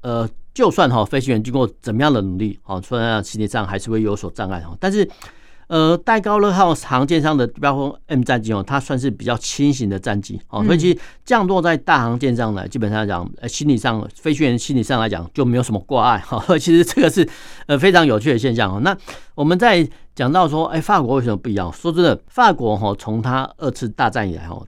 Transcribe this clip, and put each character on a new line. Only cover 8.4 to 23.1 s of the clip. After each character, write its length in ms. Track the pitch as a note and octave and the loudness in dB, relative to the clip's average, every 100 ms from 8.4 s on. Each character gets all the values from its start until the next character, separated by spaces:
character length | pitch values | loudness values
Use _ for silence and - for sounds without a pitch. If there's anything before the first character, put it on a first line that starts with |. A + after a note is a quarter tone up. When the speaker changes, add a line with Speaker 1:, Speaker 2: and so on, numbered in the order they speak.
Speaker 1:
机 100 | A2 | 0
哦， 100 | G#2+ F2+ | -4 -2
它 140 | C#3 | -4
算 180 | - C3+ | -2 -4
是 120 | C3 | -2
比 120 | G2 | -4
较 140 | G#2 A#2 | -4 -4
轻 340 | - - C#3+ | -4 0 0
型 180 | C3+ G#2+ | 2 -2
的 100 | G2 | -4
战 220 | G#2+ G2+ | -4 -4
机 200 | - G2 - | -6 -12 -10
哦， 160 | G#2 | -2
Speaker 2:
嗯。 20 | G#2 | 2
Speaker 1:
所 80 | |
以 40 | E3+ | 4
其 120 | F3 | 2
实 80 | E3+ - - - | 0 -4 -20 0
降 200 | A#3+ F#3 | 0 2
落 140 | F#3+ | 2
在 160 | E3+ D#3 | 2 0
大 240 | - D#3 | 2 2
航 180 | A#2 B2 | 2 0
舰 160 | C3+ | 0
上 200 | A#2+ A2+ | 0 -2
来， 120 | G2+ F#2+ | -4 -6
基 120 | A#2+ | -4
本 120 | G#2+ | -2
上 160 | G#2+ G#2 | -2 -2
讲， 240 | F2+ F2+ - | -4 -6 -10
呃， 100 | A#2 | -10
心 220 | - D3 | -2 0
理 80 | A#2+ | 2
上， 280 | B2 A2 G#2 - | 0 -2 -6 -6
飞 160 | D#3+ | -4
行 140 | C#3+ D3 | 0 2
员 100 | A#2+ | 0
心 160 | - | 0
理 80 | C3 | -2
上 160 | G#2+ B2+ | 0 0
来 100 | A2 | 0
讲 220 | F#2+ E2+ | -2 -6
就 120 | - | -2
没 140 | B2+ A#2+ | 0 2
有 40 | |
什 80 | A#2+ | 0
么 80 | G#2 | -4
挂 300 | - C3 A#2 | -2 2 2
碍 80 | G#2+ | 2
哈。 240 | - A#2 - | -2 -6 0
<laughs> 80 | E3 | 0
其 160 | F3 | 4
实 80 | E3 | 4
这 180 | E3+ - | 4 4
个 80 | D#3 | 2
是， 180 | - E3+ - - - - | 4 0 -2 -18 -18 -2
呃， 120 | C#3+ | 2
非 140 | F3+ | 6
常 120 | F3+ | 6
有 140 | D#3 G#2+ | 4 2
趣 140 | C3 | 2
的 60 | A#2+ | 0
现 180 | C3 A2+ | 0 0
象 180 | G2+ | -2
哦。 60 | G2 | 0
那 160 | D#3 F#3+ - - - | -2 -2 -8 -18 -18
我 100 | - | -2
们 140 | D3 F3+ | 0 4
在 280 | A#3+ F3+ D#3 - - | 4 4 0 -4 -20
讲 180 | - B2+ | -4 0
到 160 | F3 E3 | 2 2
说， 160 | D3+ D#3+ | 0 -2
哎， 120 | D#3+ | -2
法 220 | D3+ G3+ | 0 0
国 140 | B2 C3+ | 2 0
为 60 | |
什 60 | A#2+ | 0
么 80 | G#2 | -4
不 140 | - | -4
一 40 | |
样？ 160 | G2+ F2 | -4 -4
说 220 | - E3+ | -6 -4
真 100 | E3 | 2
的， 160 | E3+ A2 - | 2 2 -4
法 220 | - A#3 | 2 4
国 240 | E3 A#2+ | 4 0
哈， 200 | G#2 G#2 G#2 | 0 -2 -4
从 220 | - | -4